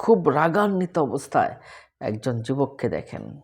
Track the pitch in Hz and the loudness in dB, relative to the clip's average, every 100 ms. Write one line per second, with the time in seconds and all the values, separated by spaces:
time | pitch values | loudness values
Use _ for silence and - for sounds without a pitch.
0 | - 208 151 143 165 202 208 190 180 175 | 4 4 4 4 4 4 2 0 0 0
1 | 139 110 - 135 - - - - - - | 0 -2 -2 0 0 -4 -18 -20 -20 -10
2 | 123 107 127 117 113 135 135 - 117 78 | -6 -4 -4 -4 -2 -2 -2 -2 -4 -4
3 | - - 53 143 | -8 -12 -12 -16